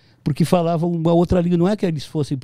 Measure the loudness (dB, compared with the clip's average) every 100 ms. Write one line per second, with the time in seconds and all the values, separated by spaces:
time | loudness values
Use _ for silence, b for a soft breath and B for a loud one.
0 | b b -6 -2 2 2 2 0 -2 0
1 | 2 2 4 2 2 2 0 0 -2 -4
2 | -6 -6 -4 -6